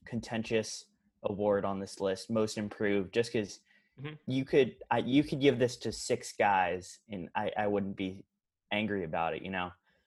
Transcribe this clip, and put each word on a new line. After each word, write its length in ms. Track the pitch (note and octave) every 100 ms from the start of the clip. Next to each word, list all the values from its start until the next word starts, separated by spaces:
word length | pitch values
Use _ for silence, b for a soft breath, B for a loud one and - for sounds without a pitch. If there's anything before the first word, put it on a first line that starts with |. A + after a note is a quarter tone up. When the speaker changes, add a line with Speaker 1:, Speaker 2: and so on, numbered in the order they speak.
Speaker 1:
contentious 840 | - A#2 - A2+ A2+ A2+ G#2+ - - _ _ _
award 420 | - G2 G#2 G2+
on 140 | G2 G2
this 220 | G2 -
list, 300 | G2 F#2+ -
most 280 | A2+ A2 -
improved, 540 | G#2 - G#2 G2+ F2+
just 200 | A#2 A#2
'cause 280 | A#2+ G2 - _ b b -
Speaker 2:
Mm-hmm. 140 | C#3+ D3+ -
Speaker 1:
you 180 | C3 E3
could, 300 | D3+ A#2+ - -
I, 80 | A#2
you 240 | A#2 C#3
could 200 | D3+ C3+
give 160 | C#3 A#2+
this 180 | A#2+ -
to 140 | A2+
six 400 | - - A#2+ -
guys 680 | - G#2+ F#2+ F2+ F2+ F2+ - -
and 180 | G2+ E2 -
I, 140 | G#2
I 120 | - G#2
wouldn't 300 | G2+ G2 G2+
be 280 | F#2+ G2 - _ _ _ -
angry 320 | G#2 G#2+ G2+
about 300 | E2 E2+ E2
it, 80 | D#2
you 80 | F#2
know? 220 | F#2+ F2+ - _ _